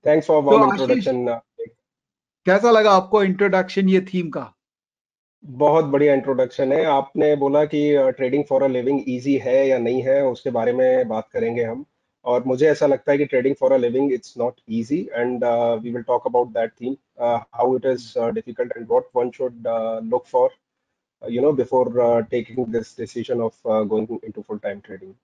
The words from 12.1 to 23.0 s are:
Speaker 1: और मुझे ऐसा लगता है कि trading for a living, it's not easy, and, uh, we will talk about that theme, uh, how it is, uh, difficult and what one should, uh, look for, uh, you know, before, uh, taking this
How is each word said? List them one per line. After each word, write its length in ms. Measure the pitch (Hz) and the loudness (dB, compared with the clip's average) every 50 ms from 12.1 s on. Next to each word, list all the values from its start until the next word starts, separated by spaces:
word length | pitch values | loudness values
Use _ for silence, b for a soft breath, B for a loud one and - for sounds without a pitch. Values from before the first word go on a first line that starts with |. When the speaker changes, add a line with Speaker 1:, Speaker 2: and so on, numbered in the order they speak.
| _ _ _ | _ _ _
Speaker 1:
और 200 | 123 123 131 123 | -2 -2 -2 0
मुझे 220 | 131 127 127 151 | -2 0 2 2
ऐसा 200 | 156 147 - 156 | 2 2 2 2
लगता 260 | 143 139 - _ 156 | 0 0 0 _ -2
है 60 | 143 143 | 0 0
कि 80 | 147 | 0
trading 320 | 135 - 127 123 135 139 _ | 0 0 0 0 0 -2 _
for 160 | 135 131 135 131 | 2 2 2 2
a 0 | 120 | 2
living, 280 | 120 117 131 143 139 127 117 | 0 0 0 0 0 -2 -4
it's 180 | - - _ 120 | -6 -14 _ -4
not 120 | 117 123 - _ _ - | -4 -4 -4 _ _ -6
easy, 300 | 110 117 113 113 143 175 202 - - 117 | -6 -6 -4 -2 -4 -4 -4 -6 -4 -4
and, 240 | 120 127 127 120 123 | -2 -2 -2 -2 0
uh, 340 | 120 117 120 120 117 117 110 | 0 0 2 0 0 0 -2
we 140 | 113 120 117 | -4 -8 -8
will 100 | 123 113 - | -8 -4 -2
talk 160 | 123 117 - | -2 -2 -2
about 260 | 131 120 123 123 120 | 0 0 0 0 0
that 180 | 110 117 113 113 _ _ | -2 -4 -4 -4 _ _
theme, 120 | 120 127 139 _ _ _ _ - | -8 -8 -8 _ _ _ _ -4
uh, 160 | 120 120 120 117 - _ - | -2 -2 -2 -2 -6 _ -4
how 100 | - 120 127 131 117 | -2 0 0 0 0
it 80 | 120 | -2
is, 180 | 131 127 123 120 113 - | -2 -4 -4 -6 -8 -6
uh, 120 | - 117 117 | -4 -4 -2
difficult 460 | 110 113 - 127 113 - 123 123 - | -4 -6 -8 -10 -8 -8 -8 -8 -8
and 160 | 117 117 - | -14 -6 -2
what 160 | 117 127 127 - _ | -2 -2 -2 -2 _
one 160 | 123 123 123 | -4 -4 -4
should, 340 | 117 - 135 123 120 117 113 | -4 -6 -8 -8 -8 -8 -8
uh, 300 | 117 117 113 110 113 113 113 113 113 | -6 -4 -4 -4 -4 -6 -6 -4 -4
look 160 | 120 123 - _ - | -4 -4 -6 _ 0
for, 100 | 127 127 | 0 0
uh, 880 | 131 - _ _ _ _ _ _ _ _ _ _ _ _ _ - 113 | 0 -2 _ _ _ _ _ _ _ _ _ _ _ _ _ -12 -6
you 100 | 117 123 | -4 0
know, 100 | 127 147 151 127 | 0 0 2 0
before, 260 | 123 - 131 127 127 120 117 123 120 | -2 0 0 0 0 2 0 0 2
uh, 160 | 117 117 117 110 - - | 2 2 0 0 -2 -4
taking 360 | 120 110 - 113 123 123 113 113 | -6 -6 -6 -6 -6 -6 -2 -4
this 160 | 117 107 - _ - | -6 -6 -6 _ -12